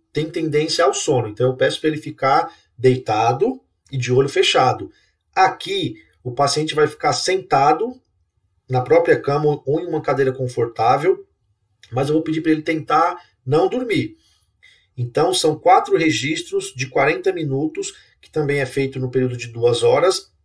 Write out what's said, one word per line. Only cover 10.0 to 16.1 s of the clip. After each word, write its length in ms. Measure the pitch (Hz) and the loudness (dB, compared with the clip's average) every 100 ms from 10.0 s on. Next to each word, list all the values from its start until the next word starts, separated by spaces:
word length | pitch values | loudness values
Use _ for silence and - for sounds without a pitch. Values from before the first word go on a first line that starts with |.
cadeira 320 | 147 135 131 | -2 0 0
confortável, 920 | 127 123 - 117 - 113 139 175 - - _ _ _ _ _ - | -2 -4 -4 -4 0 0 2 2 -2 -6 _ _ _ _ _ -8
mas 160 | 120 139 | -4 0
eu 60 | |
vou 80 | 156 | 0
pedir 180 | 160 160 | -2 -2
pra 100 | 156 | 0
ele 120 | 156 | 0
tentar 600 | 160 156 143 156 175 180 - _ | -2 -4 0 0 0 -2 -14 _
não 240 | 127 156 185 | -2 2 2
dormir. 480 | 247 254 370 104 - _ _ _ _ _ _ _ - | -2 -2 -2 -4 -8 _ _ _ _ _ _ _ -8
Então, 380 | 120 151 170 | -4 0 0
são 240 | 185 156 147 | 2 0 2
quatro 380 | 175 208 - 180 | 4 4 4 2
registros 760 | 160 | 2